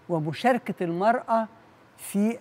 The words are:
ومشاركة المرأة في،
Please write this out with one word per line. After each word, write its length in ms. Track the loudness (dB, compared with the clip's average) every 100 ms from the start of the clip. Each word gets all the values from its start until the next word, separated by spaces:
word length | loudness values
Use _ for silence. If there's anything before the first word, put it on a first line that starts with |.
| -4
ومشاركة 720 | -2 -2 0 2 2 -2 -4
المرأة 640 | -2 0 2 2 0 -2 -2 -10 -20 _ _ -18
في، 400 | -6 0 0 -2